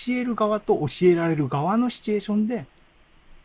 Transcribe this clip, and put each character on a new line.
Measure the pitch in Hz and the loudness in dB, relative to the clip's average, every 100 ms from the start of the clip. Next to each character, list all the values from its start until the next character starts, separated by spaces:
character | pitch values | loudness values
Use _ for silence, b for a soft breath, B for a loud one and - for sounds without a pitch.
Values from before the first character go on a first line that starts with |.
| - | -4
え | 247 | -2
る | 247 | -2
側 | 226 214 214 | 0 0 0
と | - 208 151 | 0 0 0
教 | - 180 | 2 4
え | |
ら | 170 165 | 4 2
れ | 151 | 0
る | 139 | 0
側 | 143 160 220 | 0 0 0
の | 247 | 0
シ | - | -2
チ | - | -4
ュ | |
エ | 208 | -4
ー | |
シ | 202 | -2
ョ | 208 | 0
ン | 214 | 0
で、 | 240 135 _ _ _ _ - - - | -2 -8 _ _ _ _ -20 -20 -20